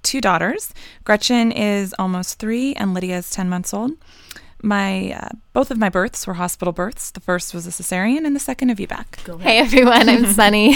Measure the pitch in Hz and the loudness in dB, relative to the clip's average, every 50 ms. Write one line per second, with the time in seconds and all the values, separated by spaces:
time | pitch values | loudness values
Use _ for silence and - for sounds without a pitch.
0 | - - - 277 233 202 180 165 170 190 285 427 - - - - - - - - | -6 -4 -4 -2 0 0 0 0 0 -2 -4 -4 -8 -12 -14 -16 -20 -20 -20 -8
1 | - - 214 208 - - 247 240 233 226 - - 214 208 202 202 196 190 - - | -2 0 0 0 2 2 2 2 2 2 0 0 0 0 0 -2 -4 -4 -4 -4
2 | 190 185 185 180 180 - - - - 214 226 240 254 277 277 - 208 196 185 185 | -4 -2 -2 -4 -6 -8 -10 -8 -6 -6 -4 -2 -4 -4 -4 -4 -4 -4 -2 -2
3 | 180 180 180 180 175 - - - 185 180 180 180 180 - - 202 226 254 320 - | -4 -4 -4 -6 -6 -8 -6 -6 -4 -4 -4 -4 -6 -6 -6 -6 -4 -6 -6 -8
4 | - - - - - - - - - - - - - 214 208 202 196 196 196 190 | -14 -20 -20 -20 -20 -20 -20 -20 -20 -20 -14 -6 -4 -2 0 0 0 -2 -2 -4
5 | 190 190 - - - - - - - _ - - 269 - 262 226 220 196 175 185 | -4 -6 -8 -10 -12 -14 -14 -16 -16 _ -2 0 0 0 0 0 0 0 2 0
6 | 185 - - - - - 185 170 180 180 - - - 175 170 - 180 208 - - | -2 -2 -4 -8 -8 -8 -6 -4 -6 -6 -6 -4 -4 -4 -4 -4 -4 -6 -6 -10
7 | - - - - - - 180 180 - - - 175 165 175 170 - 175 - 190 180 | -12 -14 -14 -10 -4 -4 -2 -2 -4 -6 -10 -10 -10 -10 -10 -10 -8 -4 -2 0
8 | 190 220 254 302 320 302 285 277 - - 254 - 262 247 233 196 - - - - | 0 2 0 0 0 0 -2 -2 -4 -6 -4 -2 0 0 0 0 -4 -8 -8 -10
9 | - - - - - - 175 165 185 294 220 226 254 233 233 269 254 247 233 233 | -12 -12 -14 -14 -14 -14 -12 -2 2 4 4 4 4 6 6 6 8 8 8 6
10 | 240 226 233 233 240 202 202 202 214 202 208 214 208 247 277 | 6 6 6 6 6 4 4 6 6 6 6 6 6 6 6